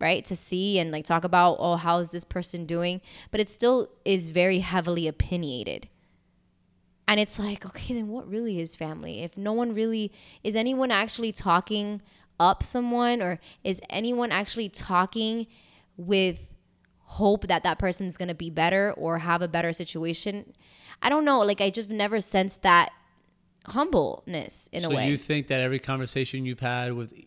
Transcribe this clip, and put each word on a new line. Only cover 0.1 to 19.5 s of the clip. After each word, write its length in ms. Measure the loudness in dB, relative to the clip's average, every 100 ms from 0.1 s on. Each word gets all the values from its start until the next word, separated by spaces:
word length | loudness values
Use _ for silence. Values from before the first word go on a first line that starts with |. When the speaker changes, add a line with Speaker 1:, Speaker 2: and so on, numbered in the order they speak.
| 0
Speaker 1:
To 100 | 0 -6
see 420 | -4 -2 2 2
and, 120 | 0
like, 140 | -4
talk 200 | 0 0
about, 320 | 4 6 6 4
"Oh, 180 | 2 0
how 220 | 2 0
is 120 | 0
this 140 | -6
person 400 | -6 -6 -6 -8
doing?" 380 | -6 -2 -2 -4 -8 -20 -6
But 100 | -2
it 100 | -2
still 400 | 2 4 4 2 -4 0
is 240 | 0 2
very 300 | 2 4 4
heavily 460 | 2 0 0 -2 -2
opinionated. 840 | -4 -4 -4 -4 -6 -8 -10 -12 _ _ _ _ _ _ _ _ _ _ _ 0
And 120 | 2
it's 180 | 2 -2
like, 260 | -6 -8 -12
okay, 280 | -12 -8
then 140 | -6 -6
what 200 | -8 -8
really 300 | -6 -4 -4
is 160 | -6
family? 460 | -6 -10 -10 -10 -10
If 140 | -10 -8
no 160 | -4
one 220 | -2 -2
really, 380 | -2 -2 -2 -4 -8 -20 -10
is 140 | -4 -2
anyone 340 | 0 0 2
actually 400 | 2 0 -4 -6
talking 720 | -4 2 2 2 -2 -4 -8 -12 _ _ _
up 220 | 4 4
someone, 600 | 0 -2 -2 0 2 0
or 160 | -2 -4 -10 -8
is 180 | -6 -6 -6
anyone 420 | -4 -2 -2 0
actually 360 | 0 -2 -4 -6
talking 800 | -6 0 2 2 0 -2 -2 -6 _ _ _ _ -14
with 420 | 0 4 4 0 -10 -20 _ _ _ _
hope 460 | _ 0 2 2 2
that 160 | 2
that 160 | 2 0
person's 380 | -2 -2 -6 -6
gonna 180 | -6
be 160 | -6 -6
better 420 | 0 2 4 2 0
or 220 | -2 -2
have 220 | 0 0
a 60 |
better 240 | 0